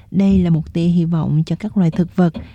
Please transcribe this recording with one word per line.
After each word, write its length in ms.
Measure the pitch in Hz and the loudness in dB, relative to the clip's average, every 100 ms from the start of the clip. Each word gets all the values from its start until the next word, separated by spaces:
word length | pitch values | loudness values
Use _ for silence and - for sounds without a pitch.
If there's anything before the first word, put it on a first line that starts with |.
| - | -6
Đây 280 | 190 196 190 | 0 2 4
là 100 | 175 | 2
một 240 | 160 - | 0 -2
tia 80 | 170 | -2
hy 240 | 170 175 165 | 0 0 0
vọng 380 | 165 135 151 160 | -2 0 0 -2
cho 100 | 165 | -4
các 220 | 214 202 | -4 0
loài 140 | 165 | 0
thực 240 | 170 175 - | 0 -2 0
vật 180 | 175 - - | 0 0 -14